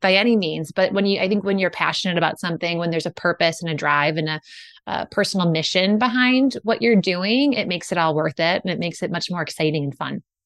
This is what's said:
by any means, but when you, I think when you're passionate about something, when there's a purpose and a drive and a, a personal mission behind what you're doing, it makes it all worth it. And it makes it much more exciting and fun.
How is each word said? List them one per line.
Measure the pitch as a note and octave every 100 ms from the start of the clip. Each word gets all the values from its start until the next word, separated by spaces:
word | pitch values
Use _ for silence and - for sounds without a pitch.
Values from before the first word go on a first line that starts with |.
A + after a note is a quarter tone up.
by | F#3+
any | F#3+ A3+ A3+
means, | E3+ D#3 D#3
but | - F#3
when | G3 G3
you, | G3
I | F#3+
think | G#3
when | G3 G3
you're | F3+
passionate | - D#3+ E3 F#3 E3+
about | E3 -
something, | F3+ E3 E3+ E3+
when | E3+
there's | E3 E3
a |
purpose | - F3 E3+ E3+ E3
and | E3+
a | D3+
drive | D3 D3 D3 D#3
and | D#3
a, | D#3 - - - - -
a | - -
personal | - G3 G3 F3
mission | D#3+ D#3+ F#3 F#3+ G#3+
behind | B3 B3 B3 B3+ C4+ -
what | G#3 A3+
you're | A#3 G#3+
doing, | F#3 F3+ F#3+ A#3+ C#4+
it | A#3+ G3
makes | F3 -
it | F3
all | D#3+ D3+
worth | D#3 C#3+
it. | E3 F#3
And | F#3+
it | F3
makes | E3+ -
it | F3
much | E3+ -
more | F3
exciting | D#3 - D#3 D3+
and | C#3+ -
fun. | C#3 C#3 - _